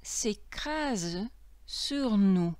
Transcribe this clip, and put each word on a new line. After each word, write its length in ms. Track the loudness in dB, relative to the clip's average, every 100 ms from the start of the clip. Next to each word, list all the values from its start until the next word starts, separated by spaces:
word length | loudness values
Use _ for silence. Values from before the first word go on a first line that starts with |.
s'écrase 1300 | -10 -4 -4 -4 -8 -10 -6 -4 -2 -2 -2 -4 -6 -10 -20 -20
sur 540 | -14 -8 -4 -2 2 4
nous ? 360 | 6 6 2